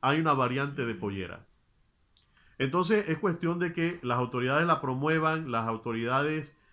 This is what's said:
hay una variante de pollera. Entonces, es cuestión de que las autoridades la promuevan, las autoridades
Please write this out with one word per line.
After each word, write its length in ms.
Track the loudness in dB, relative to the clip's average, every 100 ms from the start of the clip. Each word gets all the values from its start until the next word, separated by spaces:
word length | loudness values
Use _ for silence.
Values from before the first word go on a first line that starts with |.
hay 180 | 0 2
una 140 | 2
variante 500 | 2 2 0 -2 -2
de 100 | -4
pollera. 520 | -2 -4 -4 -6 -10 -18 _ _ _ _ _ _ _ _ _ _ -4
Entonces, 500 | 0 2 2 2 2
es 80 | 0
cuestión 420 | 0 0 -2 -2
de 120 | -2
que 260 | -2 -2 -2
las 160 | -2 0
autoridades 480 | 0 -2 0 2 2
la 160 | 2
promuevan, 680 | 0 0 2 2 2 0 -2
las 160 | -2 0
autoridades 920 | -2 -2 -2 0 0 0 -2 -6 -14 _